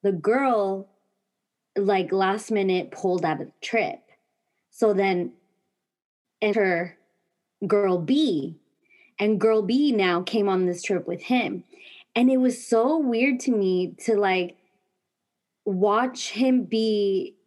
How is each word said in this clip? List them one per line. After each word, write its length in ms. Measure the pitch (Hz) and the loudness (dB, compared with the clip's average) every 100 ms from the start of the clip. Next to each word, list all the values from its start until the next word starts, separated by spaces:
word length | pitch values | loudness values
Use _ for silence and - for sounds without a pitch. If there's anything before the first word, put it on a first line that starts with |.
The 80 | 196 | -2
girl, 760 | 185 175 240 269 226 196 196 196 _ _ _ _ _ _ _ _ - | -2 0 0 2 0 0 -4 -10 _ _ _ _ _ _ _ _ -2
like, 340 | 196 196 - | 0 0 0
last 400 | 190 190 208 - | 0 0 -2 -2
minute 400 | 214 190 185 - | -2 0 0 -4
pulled 320 | - 190 180 165 | -6 -2 -2 -2
out 160 | 156 | -4
of 60 | 156 | -8
the 60 | _ | _
trip. 380 | - 226 180 - _ _ _ _ _ _ _ | -6 -4 -4 -8 _ _ _ _ _ _ _
So 220 | - 220 | -2 0
then 380 | 196 196 180 175 - _ _ _ _ _ _ _ _ _ _ | 2 0 0 -4 -10 _ _ _ _ _ _ _ _ _ _
enter 560 | 214 208 190 170 175 - _ _ _ _ _ _ 202 | 0 2 2 0 -4 -10 _ _ _ _ _ _ 0
girl 320 | 208 196 180 | 2 2 0
B, 580 | 160 277 302 165 135 165 _ _ _ _ _ - | 0 0 2 -2 -4 -12 _ _ _ _ _ -4
and 200 | 208 214 | 0 2
girl 220 | 220 220 | 2 2
B 300 | 196 247 294 | 2 2 2
now 300 | 226 185 175 | 2 2 0
came 280 | 180 226 202 | -2 0 0
on 160 | 185 180 | 2 0
this 180 | 175 | -2
trip 240 | - 185 175 | -4 -4 -4
with 160 | 175 | -10
him. 400 | - 254 196 180 - - - - - - | -2 -2 -2 -8 -12 -20 -20 -20 -8 2
And 140 | 247 | 4
it 80 | 262 | 4
was 280 | 254 240 - | 2 0 0
so 320 | 226 240 320 | 2 2 0
weird 420 | 277 226 269 247 | 0 0 0 0
to 100 | - | 0
me 440 | 220 190 185 180 175 - | 0 2 0 -2 -6 -2
to, 100 | 214 | 0
like, 400 | 202 185 175 - _ _ _ _ _ _ _ _ _ _ - | 2 0 -4 -8 _ _ _ _ _ _ _ _ _ _ -6
watch 680 | 185 202 214 254 247 - | 0 2 2 0 -4 -10
him 320 | 208 262 254 | 0 2 2
be 720 | 185 226 220 208 202 190 - - | 0 -2 0 0 0 0 -4 -12